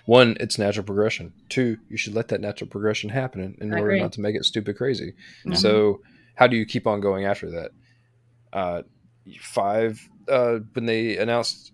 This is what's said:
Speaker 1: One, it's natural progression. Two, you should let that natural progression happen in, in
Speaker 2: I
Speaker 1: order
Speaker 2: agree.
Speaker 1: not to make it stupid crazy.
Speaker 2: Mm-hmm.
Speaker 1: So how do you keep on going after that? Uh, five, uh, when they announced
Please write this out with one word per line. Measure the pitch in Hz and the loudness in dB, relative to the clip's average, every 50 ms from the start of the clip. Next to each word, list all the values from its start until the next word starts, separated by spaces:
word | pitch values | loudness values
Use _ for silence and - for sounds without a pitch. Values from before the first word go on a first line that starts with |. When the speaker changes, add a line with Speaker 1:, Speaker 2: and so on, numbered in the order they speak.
| - | 2
Speaker 1:
One, | 107 117 127 123 113 110 - | 6 8 8 8 8 4 0
it's | 120 104 - - | -4 -4 -2 0
natural | 101 101 104 107 95 | 0 0 0 -2 -4
progression. | 104 98 101 104 110 - - 85 82 - _ _ - | -2 0 0 0 0 0 -4 -10 -14 -18 _ _ -6
Two, | - 135 127 120 110 - - - | -2 0 0 0 -2 -6 -10 -10
you | 110 | -8
should | 107 - 107 101 | -6 -6 -4 -4
let | 113 113 - | -4 -2 -2
that | 110 98 | -4 -4
natural | 104 104 101 - - - | -4 -6 -8 -8 -10 -10
progression | - 101 104 107 107 - - 104 | -6 -2 -2 -2 0 -2 -4 -4
happen | 113 135 131 127 - 95 | -4 -4 -4 -6 -6 -8
in, | 92 98 - - | -8 -10 -10 -10
in | - - - | -6 -4 -2
Speaker 2:
I | - | 0
Speaker 1:
order | - - | 0 2
Speaker 2:
agree. | 196 190 | 2 2
Speaker 1:
not | - - | 0 -2
to | - 107 | -4 -4
make | 101 107 110 | -2 -2 -2
it | - - | -2 -2
stupid | - - 113 104 104 101 | -2 -2 -2 -4 -4 -4
crazy. | - 123 135 123 - - - - - - - - - - | -2 -2 -2 -2 -4 -6 -10 -12 -16 -20 -20 -20 -12 -6
Speaker 2:
Mm-hmm. | - - | -4 0
Speaker 1:
So | - 107 107 107 107 107 104 98 - - _ _ _ _ _ - | 2 4 4 4 4 4 2 2 -2 -6 _ _ _ _ _ 2
how | - 127 | 4 4
do | 123 123 | 6 4
you | 113 107 | 2 -2
keep | - - 117 - | -2 -4 -2 0
on | 113 104 104 | 0 0 0
going | 98 98 95 98 98 | 0 0 0 0 0
after | 98 101 - 87 82 | -2 -2 -4 -6 -10
that? | 85 85 80 - - _ _ _ _ _ _ _ _ _ _ _ _ _ _ - | -8 -8 -10 -10 -14 _ _ _ _ _ _ _ _ _ _ _ _ _ _ -10
Uh, | - 98 92 87 87 85 - _ _ _ _ _ _ _ - - - - | -6 -6 -4 -4 -4 -6 -10 _ _ _ _ _ _ _ -20 -20 -20 -20
five, | - - - 120 98 101 104 113 113 113 110 - - - _ - - - | -12 -6 -2 -2 0 0 2 0 0 0 -2 -6 -14 -20 _ -10 -4 0
uh, | 139 127 123 120 117 113 107 107 - | 2 2 2 2 0 -4 -6 -8 -8
when | 123 117 | -4 -2
they | 117 113 110 113 113 101 85 | -2 0 0 0 -2 0 -2
announced | 107 117 117 120 117 - - - - - | 0 0 0 0 0 -2 -6 -10 -14 -20